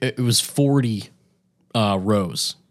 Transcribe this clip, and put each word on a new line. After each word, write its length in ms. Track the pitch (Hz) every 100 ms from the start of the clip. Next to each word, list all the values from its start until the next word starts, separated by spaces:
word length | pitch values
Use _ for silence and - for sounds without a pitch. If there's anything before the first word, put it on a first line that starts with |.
it 160 | 127 -
was 220 | 120 110
forty, 640 | - - 139 143 123 104 - _ _ _ _ _ _
uh, 240 | 117 104 95
rows. 580 | 98 104 90 - - - _